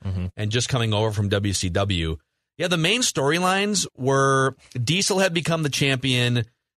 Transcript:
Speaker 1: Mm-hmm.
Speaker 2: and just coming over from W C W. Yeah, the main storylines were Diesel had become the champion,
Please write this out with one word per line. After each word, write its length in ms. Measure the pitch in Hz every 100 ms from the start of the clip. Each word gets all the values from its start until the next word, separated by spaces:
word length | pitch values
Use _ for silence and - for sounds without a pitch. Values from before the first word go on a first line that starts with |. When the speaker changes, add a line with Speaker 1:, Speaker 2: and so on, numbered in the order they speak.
| 98
Speaker 1:
Mm-hmm. 220 | 90 92 -
Speaker 2:
and 120 | 107
just 180 | 120 -
coming 240 | 123 113
over 180 | 104 110
from 160 | 104 101
W 220 | 101 101
C 160 | 92 95
W. 480 | 90 98 87 82 78 _ _ _ -
Yeah, 100 | 175
the 100 | 175
main 240 | 165 233
storylines 840 | 247 - 139 170 185 190 208 196 160 -
were 580 | 127 135 139 135 139 - - 123
Diesel 380 | 117 175 196 190
had 140 | 190
become 300 | 170 160 165
the 60 | 151
champion, 760 | - 139 131 135 123 123 120 120 _ _